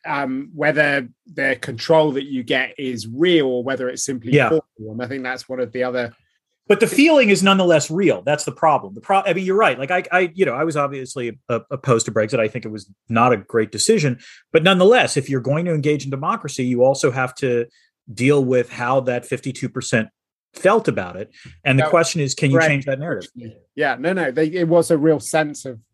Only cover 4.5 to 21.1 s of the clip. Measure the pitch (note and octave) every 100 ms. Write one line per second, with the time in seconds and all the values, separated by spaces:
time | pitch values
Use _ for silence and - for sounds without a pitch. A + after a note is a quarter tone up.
4.5 | D#3 - _ G#2+ A2 B2 C#3 B2+ B2+ -
5.5 | B2+ A#2+ B2 B2+ B2 A#2+ _ _ _ _
6.5 | _ _ G3+ A3+ C#4 D#4 D4+ A3+ F#3 G3
7.5 | G3 F3 D#3+ - E3 F#3 G2+ G#2+ D3 -
8.5 | C3+ D#3+ C3+ G2 G#2+ - G3 F#3+ F3 F#3
9.5 | F#3+ G3 B2 C#3 F3+ F3+ F3+ F3+ E3+ E3+
10.5 | A#2 E3 D3 C#3+ C#3 B2+ - A#2+ - _
11.5 | A2+ - C3+ - A#2 A#2 A2 A2 B2 A2
12.5 | B2 A2 G#2+ F#2+ _ _ A2+ B2 A2+ -
13.5 | A#2 G#2+ G#2+ - A3 C#3+ B2 - - _
14.5 | D#3+ F3 F#3 F#3+ A#3+ C#3+ D3 C3+ C3+ A#2+
15.5 | D3+ F3 D#3 C#3+ D3 C3+ C3+ D#3+ A3 D3
16.5 | - B2+ A#2+ C3 C3 D3 B2 B2+ - C3+
17.5 | A#2+ A#2 _ _ _ - G#2+ B2+ C#3+ B2+
18.5 | B2+ B2 - B2 C3+ B2+ B2 - B2 C3+
19.5 | C3 C3 C3 - A#2 A2 _ _ _ _
20.5 | - F#3 A3 A3+ G#2 F2+